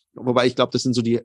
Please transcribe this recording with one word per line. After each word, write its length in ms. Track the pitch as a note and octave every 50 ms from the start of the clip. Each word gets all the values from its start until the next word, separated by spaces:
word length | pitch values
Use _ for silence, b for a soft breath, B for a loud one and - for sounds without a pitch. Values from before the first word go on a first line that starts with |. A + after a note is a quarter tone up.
| b _ -
Wobei 320 | - A2+ B2+ A#2+ B2 B2 B2+
ich 80 | B2
glaub, 160 | - B2 A#2+
das 120 | - B2 -
sind 100 | C3 A#2+
so 80 | B2
die 180 | A#2 A2+ A#2 A#2 -